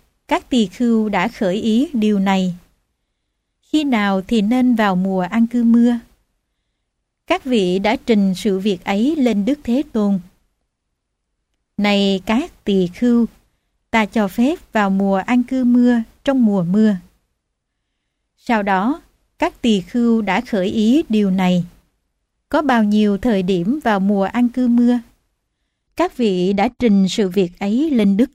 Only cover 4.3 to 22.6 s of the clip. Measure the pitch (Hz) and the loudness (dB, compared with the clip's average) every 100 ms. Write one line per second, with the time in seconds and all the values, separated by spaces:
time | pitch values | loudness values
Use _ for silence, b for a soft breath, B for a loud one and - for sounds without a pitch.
4.3 | 233 202 254 254 226 208 180 190 190 180 | -2 0 2 2 2 2 0 0 -2 -2
5.3 | 226 233 240 233 233 240 233 - _ _ | 0 0 2 2 4 2 0 -6 _ _
6.3 | _ _ _ _ _ _ _ _ _ - | _ _ _ _ _ _ _ _ _ -6
7.3 | 370 262 240 180 185 208 240 - 214 196 | -6 -2 0 0 0 -2 -2 0 0 0
8.3 | 180 220 190 208 180 - 202 262 320 247 | -2 -2 -2 -2 -4 -4 -2 -2 0 0
9.3 | 208 202 285 - 247 302 220 202 196 175 | 0 -2 -4 -2 -4 -2 -2 -2 -2 -6
10.3 | _ _ _ _ _ _ _ _ _ _ | _ _ _ _ _ _ _ _ _ _
11.3 | _ _ _ _ - 208 202 196 190 202 | _ _ _ _ -4 0 0 0 -2 -2
12.3 | 226 349 - - 190 175 180 247 233 226 | -2 -4 -8 -2 0 -2 -2 0 2 0
13.3 | - _ _ _ _ _ 226 202 226 196 | -6 _ _ _ _ _ -2 -2 -2 -2
14.3 | - 254 359 - 220 196 196 196 190 185 | 0 -2 -2 -4 -2 0 0 0 -2 0
15.3 | 247 247 262 247 247 247 240 226 _ - | -2 0 -2 2 2 4 2 -2 _ -2
16.3 | 269 220 202 170 208 220 185 - _ _ | 2 2 2 0 2 2 0 -8 _ _
17.3 | _ _ _ _ _ _ _ _ _ _ | _ _ _ _ _ _ _ _ _ _
18.3 | _ - 220 202 190 220 330 - _ _ | _ -4 -2 0 0 0 -4 -10 _ _
19.3 | - 339 - 240 202 175 247 233 226 202 | -6 -6 -2 0 0 -2 -2 0 0 0
20.3 | 180 - 202 180 226 214 285 330 214 196 | -4 -2 -4 -2 0 2 2 0 0 0
21.3 | 185 180 180 175 - _ _ _ _ _ | 0 0 0 -2 -12 _ _ _ _ _
22.3 | _ _ 294 | _ _ -2